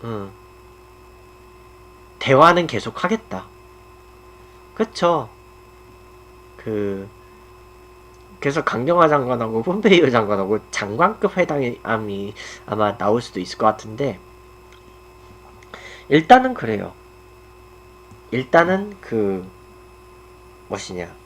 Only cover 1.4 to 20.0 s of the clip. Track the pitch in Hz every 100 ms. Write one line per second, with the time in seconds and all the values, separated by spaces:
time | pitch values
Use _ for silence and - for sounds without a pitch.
1.4 | - - - - - - - - - 131
2.4 | 160 185 165 107 113 - 180 220 - 190
3.4 | - - - - - - - - - -
4.4 | - - - - 226 - 175 165 117 -
5.4 | - - - - - - - - - -
6.4 | - - - 107 101 98 98 - - -
7.4 | - - - - - - - - - -
8.4 | 143 147 139 - 131 175 160 147 123 123
9.4 | 113 113 117 190 214 185 151 120 104 101
10.4 | 95 107 - - 101 110 180 220 202 185
11.4 | 170 147 123 120 - 113 107 98 101 104
12.4 | - - - 104 104 101 101 117 120 98
13.4 | 92 - 110 107 110 110 139 95 - -
14.4 | - - - - - - - - - -
15.4 | - - - - - - - 147 160 -
16.4 | 254 240 117 104 90 - - - - -
17.4 | - - - - - - - - - 120
18.4 | 131 170 170 190 208 202 - 113 101 95
19.4 | 92 - - - - -